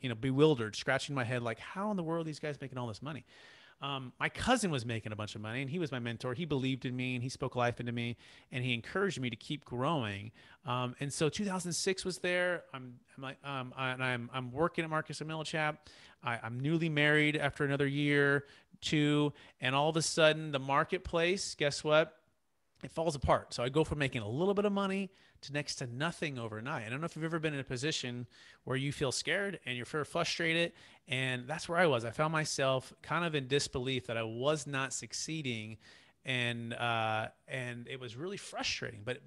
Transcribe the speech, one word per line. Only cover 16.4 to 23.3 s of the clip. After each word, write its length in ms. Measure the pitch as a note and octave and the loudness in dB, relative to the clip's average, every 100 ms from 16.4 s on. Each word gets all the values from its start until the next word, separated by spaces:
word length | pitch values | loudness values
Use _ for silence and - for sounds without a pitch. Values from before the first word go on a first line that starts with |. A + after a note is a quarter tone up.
I'm 180 | A2+ A#2+ | -4 -2
newly 300 | C#3+ E3 E3 | 2 2 2
married 460 | D3 D3 D3+ D3+ D3+ | 4 6 6 6 4
after 300 | C#3+ - C#3+ | 0 0 2
another 220 | C#3 C#3+ | 2 2
year, 580 | C#3+ D3 C#3+ C#3+ C#3+ - - _ - | 2 4 6 6 4 0 -14 _ -10
two, 540 | - D#3 D3 D3 D3 - - - | 0 4 4 4 2 -2 -16 -2
and 160 | B2+ C3+ | 2 4
all 140 | D#3 | 4
of 80 | D#3+ | 2
a 40 | |
sudden 500 | D#3 - D#3 D#3 D#3 | 2 6 8 6 2
the 80 | C#3 | -2
marketplace, 960 | C3+ C#3 D#3+ F3 - E3+ E3+ F#3+ - - | 2 2 2 0 0 2 2 0 -2 -2
guess 280 | D3 - | 0 0
what? 340 | D3+ D3+ E3 - _ _ _ _ _ _ | 4 6 6 0 _ _ _ _ _ _
It 60 | C3+ | -8
falls 260 | - E3 B2 | -2 -2 0
apart. 380 | - | 4